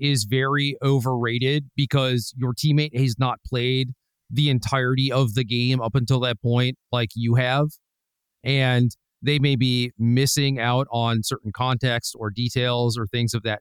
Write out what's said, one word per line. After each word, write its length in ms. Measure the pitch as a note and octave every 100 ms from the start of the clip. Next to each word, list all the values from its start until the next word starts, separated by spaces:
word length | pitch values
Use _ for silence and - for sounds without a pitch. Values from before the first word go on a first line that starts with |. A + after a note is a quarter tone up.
is 240 | C#3+ C3+
very 520 | G#2 C3 C3+ C#3+ C#3+ C3
overrated 880 | C#3 C#3 B2 B2+ A#2 A#2+ C3 D3 C#3 -
because 580 | C3+ C#3 C3 B2 G#2+ B2+
your 160 | B2
teammate 460 | B2 D3+ D3 D3+ B2
has 180 | C3+ A2+
not 220 | B2+ A#2 -
played 440 | B2+ B2 C3 B2+ - _ _ -
the 200 | A#2+ D3
entirety 640 | B2 - C3+ B2+ C3 C3+
of 220 | B2+ B2+
the 100 | A2
game 360 | A2+ A#2+ B2 B2+
up 140 | A2+
until 240 | C3+ A#2+ C3
that 220 | B2 A2+
point 340 | A#2+ A#2+ B2+ C3 -
like 200 | A#2+ A#2
you 220 | A#2 A#2 A#2+
have. 320 | B2+ C3+ D3+ - _ _ _ _ _ _
And 480 | B2 C3+ C3 B2 B2 - _ _
they 160 | C#3 D3
may 160 | C#3+
be 380 | C3 B2+ B2 B2 -
missing 600 | A#2 B2 C3+ - C#3 C3+
out 300 | A#2 B2+ C3+
on 320 | A#2 A#2 A2+
certain 300 | - - G#2+
context 640 | - B2+ B2 C3 A#2 - -
or 120 | A2
details 680 | G2+ B2 C3 B2 A#2+ A#2+ A#2
or 80 | G#2+
things 280 | A#2+ A#2
of 80 | A#2
that 160 | A2+ G#2+